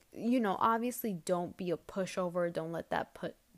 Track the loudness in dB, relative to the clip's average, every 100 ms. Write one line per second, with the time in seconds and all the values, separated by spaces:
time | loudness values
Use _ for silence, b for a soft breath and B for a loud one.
0 | _ -4 2 4 4 4 4 4 0 -2
1 | -2 -2 0 0 0 -4 -2 -2 -4 -4
2 | -2 -2 -2 0 0 -2 -4 -4 -2 -2
3 | -2 -6 -8 -8 _